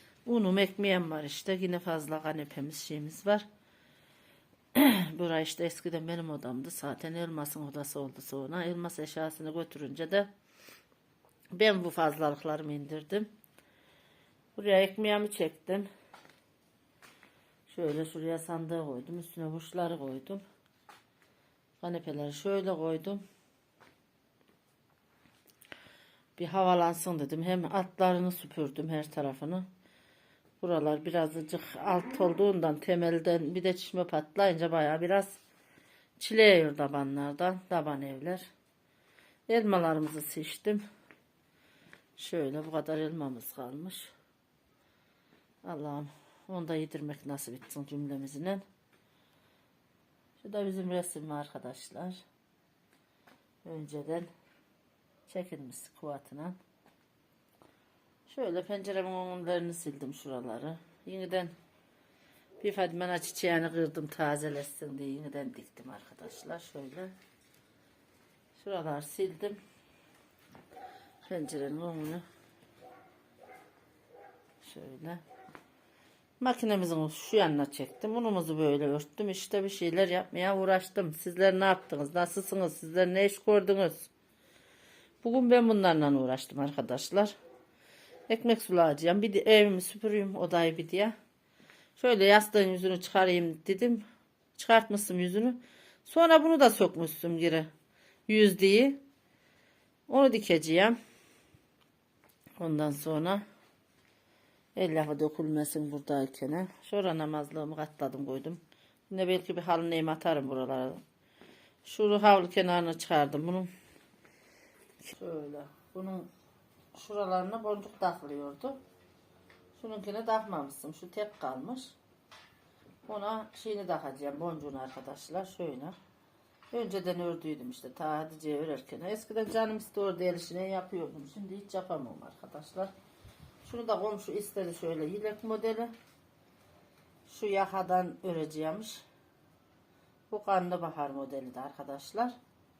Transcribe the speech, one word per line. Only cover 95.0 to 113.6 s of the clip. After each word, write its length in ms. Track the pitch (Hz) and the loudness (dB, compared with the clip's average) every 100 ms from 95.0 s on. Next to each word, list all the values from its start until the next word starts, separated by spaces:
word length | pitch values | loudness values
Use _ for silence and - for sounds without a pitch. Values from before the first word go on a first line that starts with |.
| 208 180 | -2 -2
yüzünü. 360 | 180 196 240 247 - - - - - | 0 0 0 -2 -10 -20 -20 -20 -2
Sonra 380 | 320 330 320 | 6 10 10
bunu 160 | 320 330 | 8 8
da 100 | 254 | 8
sokmuştum 680 | - 180 165 165 - 170 170 | 8 4 2 -4 -4 -4 0
geri. 280 | 165 160 156 - _ _ _ _ - | 2 2 -2 -10 _ _ _ _ 2
Yüz 320 | 214 208 185 | 8 8 8
diye. 400 | 190 202 277 277 - _ _ _ _ _ _ _ _ _ - | 8 8 8 4 -8 _ _ _ _ _ _ _ _ _ 0
Onu 240 | 262 269 | 6 6
dikeceğim. 640 | 220 - 170 160 165 208 233 - - _ _ _ _ _ _ _ _ _ _ _ _ - - | 6 4 4 6 6 6 4 -4 -20 _ _ _ _ _ _ _ _ _ _ _ _ -20 -10
Ondan 300 | 165 151 151 | -4 -2 -2
sonra 500 | 143 160 151 170 202 208 - _ _ _ _ _ _ _ _ _ _ _ - | -2 -4 -2 0 -2 -4 -16 _ _ _ _ _ _ _ _ _ _ _ -2
el 240 | 185 156 | 2 2
lafı 200 | 151 147 | 0 0
dökülmesin 720 | 156 156 156 151 151 160 151 | 0 0 -2 0 -2 -2 -4
buradayken. 760 | 143 143 143 135 - 135 156 185 - | -6 -2 -2 -2 -4 -4 -4 -4 -10
Şura 340 | - 202 185 160 | -6 -2 0 -2
namazlığımı 580 | 156 151 143 156 151 156 | -2 -4 -6 -8 -8 -6
katladım 500 | 151 - 139 139 135 | -10 -6 -6 -4 -6
koydum. 360 | 135 147 170 - _ _ _ _ | -6 -8 -12 -16 _ _ _ _
Yine 160 | 190 185 | -2 2
belki 300 | 185 180 175 | 2 0 -4
bir 40 | |
halı 280 | 170 170 170 | 0 0 2
neyim 200 | 165 160 | 0 0
atarım 400 | 156 175 151 135 | 0 0 0 0
buralara. 440 | 131 127 131 131 - - _ _ _ - - - _ | -4 -2 -2 -4 -6 -16 _ _ _ -20 -20 -20 _
Şu 400 | - - 214 208 | -12 0 2 6
havlu 260 | 208 196 180 | 10 8 8
kenarına 480 | 196 180 175 170 165 | 2 4 2 0 -4
çıkardım 500 | - 160 143 147 165 | 2 2 4 0 -2
bunun. 220 | 185 | -4